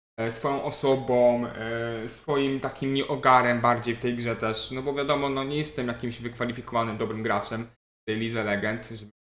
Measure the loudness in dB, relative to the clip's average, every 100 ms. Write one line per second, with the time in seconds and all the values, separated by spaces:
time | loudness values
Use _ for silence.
0 | _ -6 -4 -2 -2 -2 -4 0 2 2
1 | 4 6 6 6 0 -6 -4 -4 -4 -4
2 | -8 -8 -2 0 2 0 -4 -4 -2 0
3 | 0 2 8 8 8 4 4 2 0 -2
4 | -2 0 -2 0 -2 -2 -4 -6 -4 -2
5 | 0 0 0 -2 -2 -2 -4 -4 -4 -4
6 | -6 -6 -8 -4 -4 -4 -4 -2 -2 -2
7 | -4 -2 -2 -2 -2 -6 -8 _ _ _
8 | -6 -2 -2 -2 -2 0 -2 -4 -8 -14
9 | -16 _